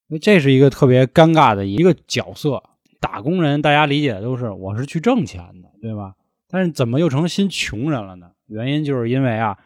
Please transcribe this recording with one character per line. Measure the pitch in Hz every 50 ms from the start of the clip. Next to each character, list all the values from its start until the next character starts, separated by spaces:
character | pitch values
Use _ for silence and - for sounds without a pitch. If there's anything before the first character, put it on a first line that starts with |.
| _ -
因 | 151
为 | 160
这 | - 208 208 180
是 | 139 139
一 | 135 131
个 | 139 135
特 | - - -
别 | 131 127 127 131 127
尴 | - - 160 165
尬 | 165 156 147 113 110
的 | 98 98
一 | 98 98 113
个 | 165 185 156 - _ -
角 | - 127 107 - 90
色。 | - - 151 131 107 - _ _ _ _ _ _ _
打 | - - 98 101
工 | 104 135 180 190
人 | 165 143 143 147
大 | 151 156
家 | 143 147 156
理 | 147 143 147
解 | 147 139 110
的 | 92
都 | 101 123 131 123
是 | 127 113
我 | 98 92 95 95 101 110
是 | 131
去 | 147 - 170
挣 | 151 226 269 247 151
钱 | 107 - 92 85 87 95 92
的， | 87 _ _ _
对 | - 117 110
吧？ | 104 101 95 98 _ _ _ _ _ _ _
但 | - 180 185
是 | 175
怎 | 151 - 135 117
么 | 117 139
又 | 170 165
成 | 127 143 151 -
新 | - - 202 190
穷 | - - - - - 104 123 160
人 | 151 123 104
了 | 95 92 90
呢？ | 87 87 _ _ _ -
原 | 107 107 117 131 143
因 | 151 156
就 | 143 139 127
是 | 117 117
因 | 123 131 135
为 | 127 113 107
啊， | 113 107 98 - _